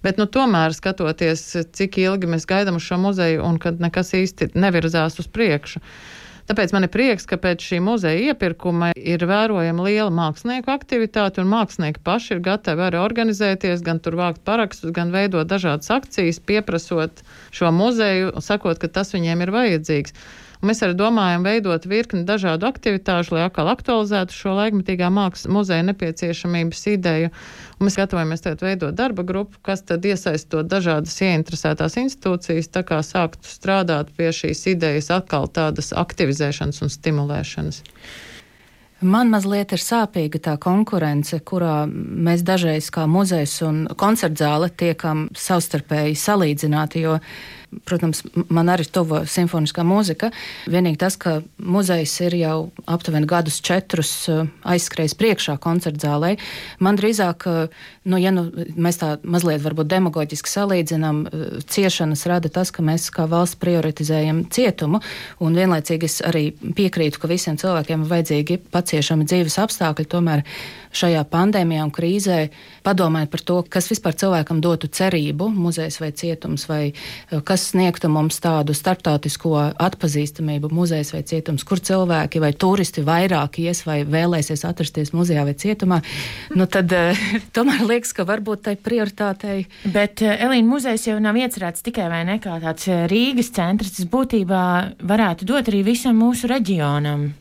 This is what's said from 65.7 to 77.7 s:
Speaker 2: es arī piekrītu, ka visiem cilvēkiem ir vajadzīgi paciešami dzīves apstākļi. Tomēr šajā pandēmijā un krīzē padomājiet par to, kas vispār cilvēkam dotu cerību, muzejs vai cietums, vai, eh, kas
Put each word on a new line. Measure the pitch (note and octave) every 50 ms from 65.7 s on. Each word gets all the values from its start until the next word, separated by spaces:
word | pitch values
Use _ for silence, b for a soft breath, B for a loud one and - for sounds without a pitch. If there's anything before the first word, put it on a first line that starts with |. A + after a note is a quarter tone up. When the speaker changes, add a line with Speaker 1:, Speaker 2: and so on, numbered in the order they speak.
| F3 D#3 D3+ - E3 D#3 E3
Speaker 2:
es | D3+ - -
arī | - E3+ E3 D#3+ D3+ D3+
piekrītu, | - - - - F3 - G3+ F#3 - F3 D#3+ D3+ - -
ka | - D#3+
visiem | E3+ F3+ - F3 D#3
cilvēkiem | D3 - F#3+ F3+ D#3+ C#3+ - D#3+ D#3 D#3
ir | D#3
vajadzīgi | F3 E3+ D#3+ - D3+ D3 D3+ D#3 F3 F3+ - -
paciešami | - F3 F3 - - D3+ C#3+ - E3 D#3 D#3
dzīves | D3 F3+ F3+ F3 D#3 - F#3+
apstākļi. | G#3 A3 - - F3+ D#3+ D3+ - D#3
Tomēr | - - F3 F3 E3 D#3 C#3+ D3 B B B B B B B B B -
šajā | - F#3 F3 E3+ D#3 D3
pandēmijā | - - E3 F#3 G#3 G#3 G3 F3 E3 D#3+ D#3 D#3
un | D3+
krīzē | C#3+ - E3+ E3+ F#3+ G#3 F#3+ G3 F3+ E3 D#3 D3+ B B B B B B _
padomājiet | F#3+ G3+ F#3 F#3 D#3+ D#3+ D#3+ D3+ D3
par | - D#3+
to, | - - F3+ F3+ F3 -
kas | - F#3+ F3 -
vispār | A3+ - - E3+ D3
cilvēkam | - - G3 F#3 D#3+ D3 - E3+ D#3+
dotu | D3+ F3 E3 D#3 - D3
cerību, | - - F#3 F#3+ F3+ D#3+ D3 D3 C#3+ D3 F#3+ A3 A3
muzejs | F#3+ E3+ F3 E3 E3 D#3+ D#3 D3 -
vai | D#3+ D3+ D3
cietums, | - - E3 D#3+ D#3+ - D#3 D#3 C#3 - -
vai, | D#3 D3+ D3 C#3+ C#3+ B B B B B B B
eh, | E3+ D3+
kas | C#3+ - F#3+ F#3 - -